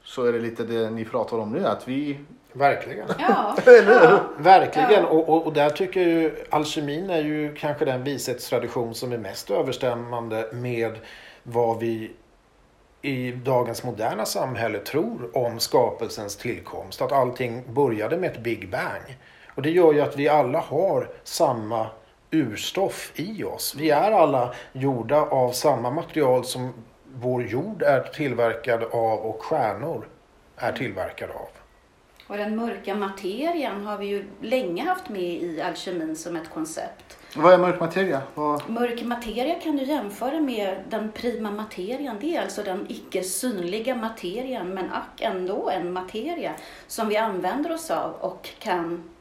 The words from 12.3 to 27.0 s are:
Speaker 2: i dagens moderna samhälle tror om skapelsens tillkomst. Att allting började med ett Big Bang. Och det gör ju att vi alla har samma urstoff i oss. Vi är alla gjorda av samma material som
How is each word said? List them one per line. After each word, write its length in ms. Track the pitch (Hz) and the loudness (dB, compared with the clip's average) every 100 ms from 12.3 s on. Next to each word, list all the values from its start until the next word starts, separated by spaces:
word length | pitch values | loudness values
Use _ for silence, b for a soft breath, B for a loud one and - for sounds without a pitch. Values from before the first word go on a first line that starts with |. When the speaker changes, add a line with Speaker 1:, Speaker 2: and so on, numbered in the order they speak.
| _ _ _ _ _ _ _ | _ _ _ _ _ _ _
Speaker 2:
i 300 | 143 131 127 | -6 -4 -4
dagens 520 | 123 123 123 120 113 | -4 0 2 2 -2
moderna 400 | 123 107 113 190 | -6 -4 -4 -2
samhälle 540 | 214 196 139 113 113 104 | -4 -2 -2 -2 -2 -4
tror 580 | - - 226 226 120 135 | -2 -2 -2 -4 -4 -2
om 220 | 120 113 | -2 -2
skapelsens 760 | - 143 117 - 107 110 101 - | 0 2 2 0 -8 -8 -10 -8
tillkomst. 680 | 123 98 - - 95 - | -8 -8 -10 -12 -12 -6
Att 100 | 131 | 0
allting 500 | 139 127 120 123 117 127 | 2 2 0 -6 -6 -4
började 420 | 117 139 107 110 165 | 2 2 2 -2 -2
med 140 | 175 | -2
ett 80 | - | -4
Big 280 | 113 110 95 | -6 -6 -6
Bang. 460 | 127 135 104 - - b b b | -6 -6 -8 -12 -20 b b b
Och 80 | - | -4
det 80 | 139 | 2
gör 220 | 170 165 | 8 8
ju 80 | 147 | 8
att 160 | 135 139 | 4 2
vi 120 | 147 | 4
alla 300 | 151 127 151 | 4 4 0
har 480 | - 139 190 139 113 B | -2 0 2 0 -2 B
samma 640 | - - 160 120 107 113 110 - b b _ | -12 0 2 2 -2 -4 -4 -8 b b _
urstoff 840 | 160 127 101 - - 190 - - | 0 0 -4 -6 -2 -2 -2 -12
i 300 | - 170 214 | -10 -8 -6
oss. 300 | 104 - - 139 | -8 -6 -8 -2
Vi 120 | 156 | 2
är 220 | 147 196 | 4 4
alla 420 | 214 156 135 120 B B | 6 6 4 0 B B
gjorda 440 | 135 135 123 110 147 | -2 -2 0 2 2
av 300 | 151 135 127 | 4 2 2
samma 380 | 120 156 131 120 | 2 2 2 0
material 540 | 147 165 160 135 127 | -4 -4 0 4 4
som 280 | 123 131 127 123 113 _ | 0 -6 -8 -10 -20 _